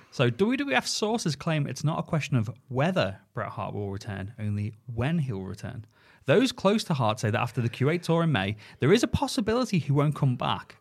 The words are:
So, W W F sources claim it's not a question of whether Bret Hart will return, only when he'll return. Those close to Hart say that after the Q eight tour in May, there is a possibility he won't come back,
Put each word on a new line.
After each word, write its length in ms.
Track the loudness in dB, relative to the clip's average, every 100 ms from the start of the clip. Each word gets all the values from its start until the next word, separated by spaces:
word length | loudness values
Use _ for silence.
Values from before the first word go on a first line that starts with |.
| -14
So, 180 | 0 0
W 280 | 2 0 0
W 180 | 0 -2
F 100 | -2
sources 480 | -4 -2 -2 -2 -4
claim 300 | -2 -2 -2
it's 160 | -2
not 160 | -4 -4
a 40 |
question 320 | -2 -4 0 -2
of 120 | -2 -8 -6
whether 500 | 0 0 2 -2 -4 _
Bret 160 | -8 -8
Hart 240 | -6 -6
will 160 | -6 -6
return, 440 | -6 -8 -8 -10 -6
only 340 | -4 -4 -6 -8 -10
when 260 | -4 -2 0
he'll 220 | -2 -6
return. 440 | -8 -10 -10 -12 -16 _ _ -8 4
Those 260 | 4 4
close 320 | 2 2 2
to 100 | 0
Hart 260 | 2 2 2
say 120 | 0
that 100 | 0
after 180 | 0 0
the 100 | -2
Q 200 | 0 0
eight 140 | 0
tour 180 | 2 2
in 80 | 4
May, 240 | 2 0 -4 -10 0
there 140 | 4
is 80 | 6
a 60 | 4
possibility 720 | 0 0 0 0 0 2 0
he 120 | 2
won't 240 | 2 2 2
come 200 | 0 2
back, 400 | -2 -4 -6 -16